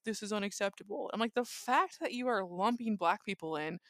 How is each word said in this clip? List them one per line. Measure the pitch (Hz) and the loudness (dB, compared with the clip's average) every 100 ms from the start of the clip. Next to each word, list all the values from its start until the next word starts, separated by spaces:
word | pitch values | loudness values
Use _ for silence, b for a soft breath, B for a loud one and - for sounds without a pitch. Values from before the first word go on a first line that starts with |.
| - | -6
this | 208 | -4
is | 208 | -2
unacceptable." | 214 202 - 202 - 202 196 - | -2 -2 -2 -2 -2 -8 -6 -4
I'm | 202 | -2
like, | 226 | 0
"The | 247 240 | 0 -2
fact | - - 269 370 - | -4 2 4 2 0
that | 330 | -4
you | 247 247 | -2 0
are | 220 185 | 0 0
lumping | 175 208 240 226 208 | 0 2 2 0 2
black | 170 202 - | 4 2 0
people | 196 160 156 | -4 -2 -2
in | 156 180 | -2 -6